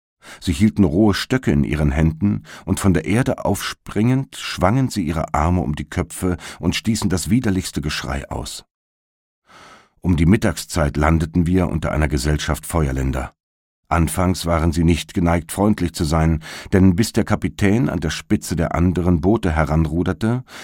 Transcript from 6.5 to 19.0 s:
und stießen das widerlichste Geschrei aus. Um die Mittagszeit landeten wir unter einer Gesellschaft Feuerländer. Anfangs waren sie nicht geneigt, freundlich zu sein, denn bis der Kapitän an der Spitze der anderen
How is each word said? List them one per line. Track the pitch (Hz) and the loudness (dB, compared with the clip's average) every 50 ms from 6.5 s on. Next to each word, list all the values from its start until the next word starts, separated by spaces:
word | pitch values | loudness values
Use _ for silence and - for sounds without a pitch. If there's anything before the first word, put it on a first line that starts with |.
| - - | -14 -4
und | - 90 - | -4 -2 -2
stießen | - - 110 113 107 - 90 | -2 -2 -2 -2 0 0 0
das | 90 85 - 80 | -2 -2 0 0
widerlichste | 107 131 123 104 92 92 - - - 80 | 0 2 2 0 -2 -2 -4 -4 -6 -6
Geschrei | 71 78 - - - - 67 71 - - | -6 -4 -6 -6 -6 -6 -6 -8 -8 -8
aus. | - - - - - - - _ _ _ _ _ _ _ _ _ _ _ _ _ _ _ _ _ - - - - - - _ _ _ _ | -10 -10 -8 -10 -14 -16 -18 _ _ _ _ _ _ _ _ _ _ _ _ _ _ _ _ _ -20 -20 -20 -20 -20 -20 _ _ _ _
Um | - 87 90 | -2 0 2
die | 76 82 | 4 4
Mittagszeit | 80 110 113 - 98 - - - - - 87 76 73 71 | 4 4 4 2 -2 -2 -4 -10 -6 -2 -2 -2 0 0
landeten | 71 76 80 82 80 85 80 - 90 85 | 0 2 2 2 2 0 0 0 0 0
wir | 82 90 92 87 - | 2 2 0 0 0
unter | - - - - | -2 -4 -4 -2
einer | - 76 78 71 | -2 0 0 0
Gesellschaft | 78 67 64 78 76 76 - - 73 - - | 0 -2 0 0 0 0 -2 -4 -4 -6 -6
Feuerländer. | - - 82 76 67 65 67 65 65 64 65 - - _ _ _ _ _ _ _ _ _ _ _ - | -4 -2 0 0 0 -2 -2 -2 -2 -2 -4 -6 -8 _ _ _ _ _ _ _ _ _ _ _ -2
Anfangs | 80 85 80 78 - 92 90 92 90 - - | 0 2 2 0 0 0 0 0 0 -2 -2
waren | 85 85 80 80 85 | 0 0 2 2 0
sie | 73 85 | 0 2
nicht | 82 87 85 78 - - | 2 2 2 2 -2 -6
geneigt, | - 98 85 85 85 85 80 - | -4 0 0 2 0 0 -2 -6
freundlich | - 95 101 110 104 - 87 82 | -2 0 2 2 2 0 -2 -4
zu | - - 87 | -2 -2 -2
sein, | 71 80 80 80 80 80 76 - - - - - - | 0 2 2 2 2 2 0 -4 -10 -16 -16 -8 0
denn | - 95 92 95 85 | 4 6 6 6 6
bis | 95 110 - | 4 0 0
der | - 110 92 | 0 -2 0
Kapitän | - 98 - - 87 - - 101 95 104 120 147 - | 0 -2 -2 -2 -6 -4 0 0 2 2 2 0 -2
an | - 80 | -2 -4
der | 78 78 | -4 -4
Spitze | - - - - 107 - - - 87 | -6 -6 -4 -2 -2 -2 -2 -4 -2
der | 78 80 - - | -2 -2 -2 0
anderen | 82 87 92 80 90 | 2 2 2 2 2